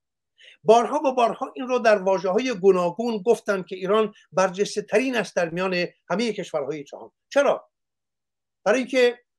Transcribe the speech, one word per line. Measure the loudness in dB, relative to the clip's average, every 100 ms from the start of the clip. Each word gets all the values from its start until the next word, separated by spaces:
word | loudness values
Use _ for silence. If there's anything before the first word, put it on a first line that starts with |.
| _ _ _ _ -20 0
بارها | 6 6 4 0 0
و | 2
بارها | 0 0 -10 -8
این | -4
رو | 0
در | 4 2
واژه‌های | 2 0 0 -2 -2
گوناگون | 2 4 4 2 -2 -4 -2
گفتن | 0 0 0 -4
که | -6 -8
ایران | 0 0 0 -4 _
برجسته | 0 0 0 -6 -6
ترین | -2 0 0 -2
است | -4 -4
در | -4
میان | -2 -4 -2 -4 -8 -6
همه | -4 -4
کشورهای | -4 -6 -6 -6 -8
جهان. | -12 -18 -20 _ _
چرا؟ | 0 0 0 -6 _ _ _ _ _ _ _ _ _
برای | -2 0
اینکه | 0 2 2 0 _